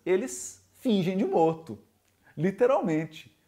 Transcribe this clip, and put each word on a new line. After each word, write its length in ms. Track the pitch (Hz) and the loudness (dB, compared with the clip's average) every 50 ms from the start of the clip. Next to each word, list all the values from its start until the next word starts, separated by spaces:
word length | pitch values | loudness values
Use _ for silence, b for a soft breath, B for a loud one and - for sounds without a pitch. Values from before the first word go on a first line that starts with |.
| - | -2
eles 600 | 170 185 190 240 254 - - - - - - _ _ _ | 0 0 0 0 -4 -8 -10 -14 -14 -16 -20 _ _ _
fingem 420 | - - 262 214 190 165 180 190 | -6 -2 0 2 2 2 0 0
de 80 | 190 226 | 0 0
morto. 540 | 381 392 175 160 160 160 160 - - 107 - - _ _ _ b b b b b b b | 0 2 2 2 2 0 -2 -8 -14 -16 -16 -16 _ _ _ b b b b b b b
Literalmente, 1000 | - 156 190 190 - 247 247 269 339 320 185 156 156 160 156 - - - - _ _ _ | -4 -2 -2 0 2 4 4 4 2 2 0 0 -2 -2 -4 -10 -16 -20 -20 _ _ _